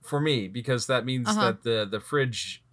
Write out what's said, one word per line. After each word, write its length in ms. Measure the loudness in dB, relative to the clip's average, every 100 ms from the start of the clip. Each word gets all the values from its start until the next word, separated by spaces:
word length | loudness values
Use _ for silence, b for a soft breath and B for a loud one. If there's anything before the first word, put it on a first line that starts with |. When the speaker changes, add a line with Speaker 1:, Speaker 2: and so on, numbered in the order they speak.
Speaker 1:
for 180 | -4 0
me 280 | 2 2 0
because 400 | -4 -2 0 2
that 180 | 0
means 220 | 0 0 2
Speaker 2:
Uh-huh. 180 | 2
Speaker 1:
that 180 | 2 0
the, 240 | 0 0 0
the 100 | -4
fridge, 640 | -2 0 0 -2 -8 -12 _